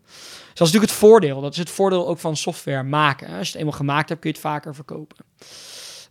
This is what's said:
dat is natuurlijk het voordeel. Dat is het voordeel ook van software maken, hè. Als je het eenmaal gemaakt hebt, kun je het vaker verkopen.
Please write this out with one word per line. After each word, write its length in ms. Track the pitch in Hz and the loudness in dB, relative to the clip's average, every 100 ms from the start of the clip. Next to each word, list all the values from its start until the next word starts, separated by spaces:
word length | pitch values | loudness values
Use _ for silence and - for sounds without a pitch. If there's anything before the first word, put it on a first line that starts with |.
| _ - - - - | _ -20 -20 -20 -12
dat 200 | - 165 | 0 2
is 60 | |
natuurlijk 180 | 202 208 | 4 2
het 80 | - | 6
voordeel. 420 | 214 226 151 135 | 8 8 6 -2
Dat 100 | 143 | -6
is 60 | 151 | -6
het 100 | 170 | -6
voordeel 380 | - 196 185 170 | 0 0 2 -2
ook 120 | 165 | -4
van 160 | 165 151 | -4 -4
software 480 | - 165 - 135 | -6 -8 -6 -6
maken, 440 | 135 147 147 135 - | -2 0 0 0 -6
hè. 100 | 175 | -10
Als 80 | 190 | -10
je 40 | |
het 100 | - | -6
eenmaal 160 | 151 - | -6 -4
gemaakt 320 | 143 147 151 | -2 -2 -2
hebt, 120 | 160 | -6
kun 80 | 156 | -8
je 60 | 151 | -6
het 100 | 156 | -6
vaker 300 | 147 160 143 | -8 -8 -16
verkopen. 420 | 143 - 156 - _ _ - - - - - - - | -16 -16 -16 -20 _ _ -20 -20 -20 -20 -20 -20 -10